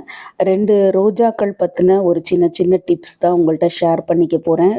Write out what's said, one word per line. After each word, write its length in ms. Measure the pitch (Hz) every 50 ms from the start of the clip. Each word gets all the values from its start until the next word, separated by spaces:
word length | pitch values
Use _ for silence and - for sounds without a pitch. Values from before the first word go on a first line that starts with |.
| 294 - - - - - - -
ரெண்டு 340 | 185 190 190 196 214 196 208 202 196 190
ரோஜாக்கள் 600 | 190 190 190 214 196 202 233 226 220 - 208 202 196
பத்தின 420 | - 180 180 - - 180 180 190 196 190
ஒரு 180 | 175 170 165 170
சின்ன 260 | - 185 175 175 165 165
சின்ன 260 | - 180 175 185 180 -
டிப்ஸ் 300 | - 175 170 - - - -
தான் 180 | - 175 180
உங்கள்ட்ட 320 | 175 170 160 160 156 175 170
ஷேர் 300 | - - 175 165 165 - -
பண்ணிக்க 320 | - 170 170 175 - 170 160
போறேன். 360 | - 170 165 160 170 190 214